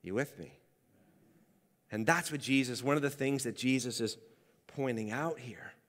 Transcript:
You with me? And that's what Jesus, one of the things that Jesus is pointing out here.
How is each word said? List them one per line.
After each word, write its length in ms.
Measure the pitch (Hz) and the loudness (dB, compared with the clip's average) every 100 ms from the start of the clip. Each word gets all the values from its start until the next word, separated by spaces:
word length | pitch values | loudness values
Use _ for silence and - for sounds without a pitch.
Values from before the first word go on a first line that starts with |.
You 100 | 87 | -2
with 240 | 104 143 - | -2 -2 -6
me? 220 | - - _ _ _ _ - _ - - _ _ _ _ _ | -16 -16 _ _ _ _ -20 _ -20 -20 _ _ _ _ _
And 140 | 107 110 | -2 4
that's 260 | 170 170 | 4 2
what 100 | 151 | -4
Jesus, 420 | 123 135 127 120 | 4 4 4 0
one 140 | 127 147 | 2 2
of 40 | |
the 80 | 143 | 2
things 360 | 143 135 139 127 | 0 0 2 -2
that 120 | 110 | 0
Jesus 420 | 127 131 123 117 | 2 2 0 -2
is 200 | 113 - - - _ _ - | -2 -4 -14 -20 _ _ -14
pointing 420 | - 135 113 107 | -4 -2 -2 -2
out 300 | 117 160 151 | -2 -2 -4
here. 340 | 123 104 - - | -10 -12 -16 -18